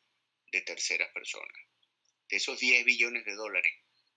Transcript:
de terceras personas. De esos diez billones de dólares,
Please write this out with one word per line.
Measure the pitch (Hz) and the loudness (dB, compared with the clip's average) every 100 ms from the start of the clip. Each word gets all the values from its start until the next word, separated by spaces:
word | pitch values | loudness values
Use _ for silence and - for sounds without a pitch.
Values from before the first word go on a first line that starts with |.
| _ _ _ _ _ | _ _ _ _ _
de | 92 | -4
terceras | - 85 - 87 87 | -2 -4 -2 -2 -4
personas. | - - - - - - _ _ _ _ _ - | -6 -8 -8 -10 -16 -20 _ _ _ _ _ -4
De | 101 | -2
esos | - 127 | -2 0
diez | 123 123 | 4 6
billones | 120 117 117 120 | 6 4 2 -2
de | 107 | -6
dólares, | 101 107 90 85 - _ _ _ | -6 -2 0 0 -2 _ _ _